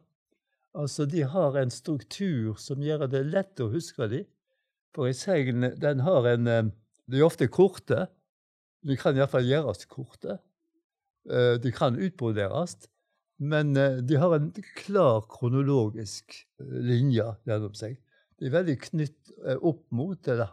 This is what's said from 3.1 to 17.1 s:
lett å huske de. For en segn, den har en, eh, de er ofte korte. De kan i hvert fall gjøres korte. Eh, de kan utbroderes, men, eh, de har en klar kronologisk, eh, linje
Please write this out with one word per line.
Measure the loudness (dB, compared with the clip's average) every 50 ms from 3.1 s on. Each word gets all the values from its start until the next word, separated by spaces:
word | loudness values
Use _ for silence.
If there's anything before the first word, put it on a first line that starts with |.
| -2 -2 -2 0
lett | -2 -2 -4 -4 _ -6
å | -4 -2
huske | -2 -4 -6 -8 -6 -6 -4 -4
de. | -4 -6 -8 -10 _ _ _ _ _ _ _ _ _ _ _ _ _
For | -4 -2 -2
en | -2
segn, | -4 -2 0 0 2 2 0 0 0 0 -2 -2 -2
den | -2 0 0 0
har | 2 2 4 4 4
en, | 4 4 4 2 2
eh, | 4 2 2 0 -2 -6 _ _ _ _ _ -2
de | 2 4
er | 4
ofte | 4 4 2 0 0
korte. | 4 4 4 4 4 -2 -2 -2 0 0 0 -4 -8 _ _ _ _ _ _ _ _ _ _ _ _ _ -4
De | -4 -4 0
kan | 0 2 2
i | 4
hvert | 2 2
fall | 2 2 2
gjøres | 4 2 2 0 -2 -4 -6 -10 -16
korte. | -16 -16 -16 -16 _ _ -10 -10 -10 -10 -12 _ _ _ _ _ _ _ _ _ _ _ _ _ _ _ _ -4
Eh, | 0 2 4 4 2 2
de | 0 -2
kan | -2 0 0 0 0
utbroderes, | 0 -2 -4 -4 -4 -4 -2 -2 -2 -4 -2 -2 -4 -4 -6 -8 -14 -20 _ _ _ _ _ _ _ _ _ _ -8
men, | -4 -2 0 0 2 2 2 4
eh, | 4 4 2 0
de | 0 0 2
har | 4 4 4 4
en | 2 0 -2 -6 -10 -16 -16 -18
klar | -16 -10 0 2 4 4 6 4 2 0 -6
kronologisk, | -8 -4 -2 0 0 0 2 2 2 2 2 0 -2 -6 -10 -12 -12 -14 -16 _ -20 -20 -20 _ _ -20
eh, | -14
linje | -10 -8 -4 -2 0 2 2 2 2